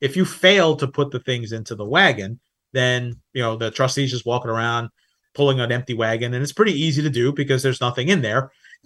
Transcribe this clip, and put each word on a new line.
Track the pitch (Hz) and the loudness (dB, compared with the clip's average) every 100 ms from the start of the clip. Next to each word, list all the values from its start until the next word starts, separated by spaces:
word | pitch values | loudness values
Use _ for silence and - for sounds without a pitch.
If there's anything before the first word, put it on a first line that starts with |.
If | 135 175 | -2 0
you | |
fail | 180 - 185 202 165 147 | 0 2 4 6 4 2
to | 135 | -2
put | - 139 | -2 -2
the | 127 | -4
things | - 120 110 | -6 -6 -4
into | 113 107 | -8 -10
the | 101 | -10
wagon, | 104 156 190 117 98 117 _ _ _ | -2 2 4 2 -4 -8 _ _ _
then, | 131 127 123 123 117 _ | -2 0 0 -4 -10 _
you | 131 | -4
know, | 117 113 | -2 -2
the | 113 | -4
trustee's | - 131 139 135 | 0 0 2 -2
just | 120 117 | -2 -2
walking | 120 117 | -2 -2
around | 113 117 117 117 _ _ _ _ - | -2 -2 -2 -4 _ _ _ _ 0
pulling | 143 131 | 2 2
an | 120 | 0
empty | 120 127 | -2 -4
wagon, | 117 113 113 120 | -2 0 0 -2
and | 123 | -4
it's | 143 | -4
pretty | - 220 | 0 0
easy | 147 160 143 | 2 0 0
to | 143 | 0
do | 120 120 | 2 0
because | 139 139 131 | 0 0 0
there's | 135 123 | 0 0
nothing | 123 120 139 | -2 -2 0
in | 196 | 2
there, | 113 117 131 _ - - | 2 0 -2 _ -20 -12